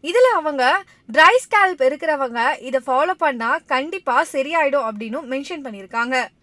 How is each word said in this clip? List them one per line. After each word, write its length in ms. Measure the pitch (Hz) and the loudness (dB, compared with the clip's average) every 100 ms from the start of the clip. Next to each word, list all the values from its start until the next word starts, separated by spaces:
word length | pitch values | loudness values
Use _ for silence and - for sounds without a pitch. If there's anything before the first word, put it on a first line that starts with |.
| 302 | 0
இதுல 180 | 415 508 403 | 4 4 4
அவங்க 240 | 311 285 247 359 381 _ - 233 | -2 0 0 0 -4 _ -4 4
ட்ரை 200 | 330 494 - | 6 6 2
ஸ்கேல்ப் 360 | 415 381 359 262 | 2 2 2 0
இருக்கிறவங்க 540 | 294 320 294 262 233 240 - 254 | 0 -2 -2 -2 0 -2 -2 -4
இத 100 | 262 254 | -4 0
ஃபாலோ 260 | 262 320 370 | 0 0 0
பண்ணா 280 | 311 247 226 311 _ | -2 0 -2 -2 _
கண்டிப்பா 420 | 262 294 381 - 247 330 | -4 -2 -6 -2 0 0
சரியாயிடும் 540 | 285 269 330 285 285 226 | -2 -2 0 0 0 -2
அப்படின்னு 320 | 214 226 247 226 | -8 -8 -10 -8
மென்ஷன் 320 | 262 285 339 262 | -10 -8 -12 -12
பண்ணிருக்காங்க. 500 | 202 190 226 240 254 233 _ | -14 -10 -6 -2 -2 -4 _